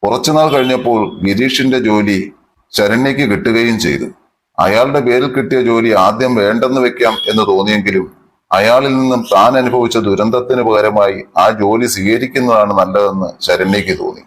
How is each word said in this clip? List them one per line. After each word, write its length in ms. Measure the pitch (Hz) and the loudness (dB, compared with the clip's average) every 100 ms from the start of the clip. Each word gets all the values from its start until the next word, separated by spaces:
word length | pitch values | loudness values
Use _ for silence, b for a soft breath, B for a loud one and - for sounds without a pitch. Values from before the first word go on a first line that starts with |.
കുറച്ചുനാൾ 460 | 101 120 127 156 156 | -2 -2 0 0 2
കഴിഞ്ഞപ്പോൾ 500 | 143 127 127 120 117 101 - | 2 0 0 0 -2 -2 -4
ഗിരീഷിന്റെ 540 | 95 98 131 131 131 127 | -2 0 -2 0 0 0
ജോലി 540 | 110 104 104 98 - - _ _ _ | 0 0 0 -2 -4 -14 _ _ _
ശരണ്യയ്ക്ക് 500 | - 104 113 135 135 | -2 0 2 0 0
കിട്ടുകയും 560 | 139 101 - 113 117 113 | -2 0 0 0 0 0
ചെയ്തു. 300 | 87 69 - - _ _ _ - | -2 -4 -6 -12 _ _ _ -2
അയാളുടെ 420 | - 104 131 143 | 0 2 2 0
പേരിൽ 320 | 123 123 139 | 0 0 0
കിട്ടിയ 300 | 131 113 131 | -4 -2 0
ജോലി 280 | 120 113 113 | 2 0 2
ആദ്യം 440 | 104 95 110 127 | 2 2 2 -2
വേണ്ടെന്ന് 460 | 120 101 113 131 131 | 0 2 2 2 2
വെക്കാം 340 | 123 120 117 110 104 | 0 0 -2 0 -2
എന്ന് 200 | 107 104 | -2 0
തോന്നിയെങ്കിലും 600 | 95 98 107 98 95 92 - _ _ _ | 0 2 0 0 -2 -4 -12 _ _ _
അയാളിൽ 460 | 95 104 123 139 131 | 0 2 2 2 0
നിന്നും 240 | 131 123 | 0 -2
താൻ 360 | 113 98 110 135 | 0 2 4 2
അനുഭവിച്ച 400 | 127 123 120 117 | 0 0 0 0
ദുരന്തത്തിന് 640 | 104 98 107 123 - 127 | 0 0 0 -2 -2 0
പകരമായി 640 | 113 107 107 107 101 95 - - | 2 2 2 2 0 -2 -6 0
ആ 120 | 95 | 0
ജോലി 360 | 107 101 110 120 | 2 0 0 -2
സ്വീകരിക്കുന്നതാണ് 840 | 101 95 117 127 135 123 113 104 | -2 -2 -2 -2 -4 0 2 2
നല്ലതെന്ന് 540 | 98 92 98 101 98 92 - | 0 0 0 0 -2 -6 -8
ശരണ്യയ്ക്ക് 560 | - 90 92 101 98 92 | -2 0 0 -2 -2 -6
തോന്നി. 240 | 92 - | -6 -10